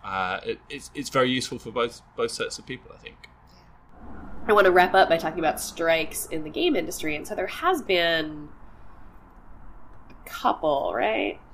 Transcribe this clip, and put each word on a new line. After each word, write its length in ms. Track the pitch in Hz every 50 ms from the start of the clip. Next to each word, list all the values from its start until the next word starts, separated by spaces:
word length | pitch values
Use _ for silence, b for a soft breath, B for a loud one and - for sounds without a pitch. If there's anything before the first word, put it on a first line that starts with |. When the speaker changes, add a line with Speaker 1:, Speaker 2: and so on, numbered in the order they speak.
| -
Speaker 1:
uh, 360 | 101 95 95 95 90 92 98 -
it, 140 | 113 113 - - -
it's, 220 | 147 139 - - -
it's 160 | 147 135 -
very 220 | - 139 127 127
useful 280 | 127 131 - - 135 117
for 120 | - 120
both, 300 | 107 120 117 120 - - - - _
both 160 | - 117 117
sets 280 | - - 123 - - -
of 60 | -
people, 260 | - 135 123 - - -
I 40 |
think. 320 | - - - - - - - - _ - b b b b b b - - - - - - - - - - - - - -
Speaker 2:
I 60 | - 208
want 100 | 208 196
to 80 | 185
wrap 220 | 175 180 180 185 190
up 160 | 190 190 -
by 80 | 165
talking 220 | 165 165 160 165 175
about 200 | 160 151 - -
strikes 680 | - - - - 165 165 165 165 156 - - - -
in 180 | - - 160 151
the 40 | 151
game 280 | - - 339 359 294
industry, 400 | 190 165 165 - - - 156 151
and 100 | 151 -
so 80 | - 214
there 120 | - 185
has 340 | - - - 320 349 370 302
been 680 | 226 - 190 175 170 170 165 160 156 156 151 151 147 147 - - - - - - - - - - - - - - - - - - - - - - - - - - - - - - - -
a 200 | - - - -
couple, 640 | - - - 247 - - - 156 147 139 - - 85
right? 440 | 113 - 214 220 - 196 104 - - - -